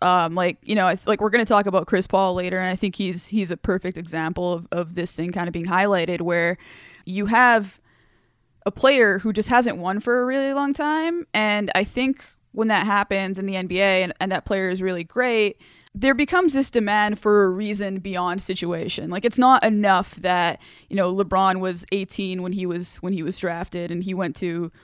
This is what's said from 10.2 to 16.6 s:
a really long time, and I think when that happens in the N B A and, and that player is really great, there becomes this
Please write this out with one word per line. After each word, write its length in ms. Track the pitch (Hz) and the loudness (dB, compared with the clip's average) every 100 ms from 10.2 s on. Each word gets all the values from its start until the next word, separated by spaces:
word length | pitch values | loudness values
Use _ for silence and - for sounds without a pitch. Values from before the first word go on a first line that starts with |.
a 60 | 247 | 0
really 260 | 269 277 | 0 0
long 220 | 277 277 | 0 -2
time, 520 | 277 302 311 330 339 330 | -2 0 0 0 -4 -4
and 400 | - 208 208 208 | -2 0 0 0
I 80 | 185 | -2
think 420 | 208 240 262 269 - _ _ | -2 -2 -2 -2 -8 _ _
when 160 | 202 220 | -4 0
that 160 | 202 | 0
happens 540 | 208 202 202 196 190 190 | 2 0 0 -2 -2 -4
in 80 | 196 | -6
the 100 | 190 | -4
N 100 | 180 | -4
B 140 | 180 | 0
A 220 | 196 185 | 2 2
and, 100 | 180 - | 0 -2
and 100 | 190 | -4
that 140 | 185 | -4
player 240 | - 196 190 | -2 -2 -2
is 140 | 185 | -2
really 200 | 185 180 | -2 -4
great, 560 | 165 247 247 226 208 - _ _ _ 196 | -4 -2 0 2 0 -2 _ _ _ -2
there 180 | 262 | 2
becomes 400 | 247 294 370 359 | 2 2 2 2
this 180 | 269 | 2